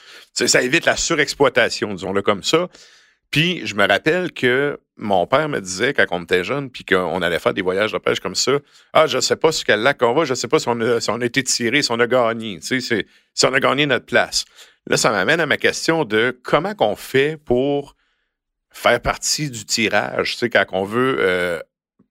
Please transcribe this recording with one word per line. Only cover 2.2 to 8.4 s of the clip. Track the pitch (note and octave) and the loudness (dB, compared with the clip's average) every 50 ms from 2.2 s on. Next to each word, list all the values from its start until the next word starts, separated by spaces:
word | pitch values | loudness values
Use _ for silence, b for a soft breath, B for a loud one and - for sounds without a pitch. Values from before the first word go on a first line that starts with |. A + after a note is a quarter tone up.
comme | G2 A2 G#2 F#2 - | 0 0 -2 -2 0
ça. | - - D#3+ F3+ F3+ b b b b b b b b b b b - | 0 0 0 0 0 b b b b b b b b b b b -6
Puis | - C#3+ D#3+ F3+ F3+ - - | -2 0 0 0 -2 -4 -6
je | G#2 G2+ | -6 -2
me | G#2 G2+ F#2+ | 0 2 4
rappelle | G2+ F#2 - D#3 E3+ F3+ F3+ - - | 4 2 2 2 0 0 -2 -4 -6
que | - B2+ B2 B2+ C3+ C#3+ C#3+ - - _ _ _ - | -2 0 0 2 2 0 -2 -4 -8 _ _ _ -10
mon | - G#2 G2 F2+ F2 | -4 0 0 0 2
père | - B2+ C#3 D#3 D3+ | 2 2 0 0 0
me | C#3 A2+ | -4 -6
disait, | G2 F#2 F#2 F#2 A#2 C#3 C#3 | -6 -6 -6 -2 -2 0 2
quand | - G2+ - | 2 0 0
on | F2 F2+ | 0 -4
était | F2 - F#2 F2+ F2+ | -2 0 0 0 0
jeune, | G2 B2+ C#3+ C#3 B2 | 0 -4 -6 -6 -8
puis | - - - | -12 -10 -4
qu'on | - F#2 F#2 F#2 E2 D#2+ F#2 | 0 0 0 0 0 -2 -2
allait | F2 F2 E2+ D#2 | -2 -2 -2 0
faire | - A#2+ A#2+ | -2 -2 -2
des | A#2 | -2
voyages | F2+ F2+ F#2 G2 G#2+ A2 - | -2 -2 0 0 -2 -2 -2
de | F2+ | -4
pêche | - - A#2+ - | -2 -2 -2 -2
comme | - F#2 F#2 | -4 -8 -6
ça, « | - | -4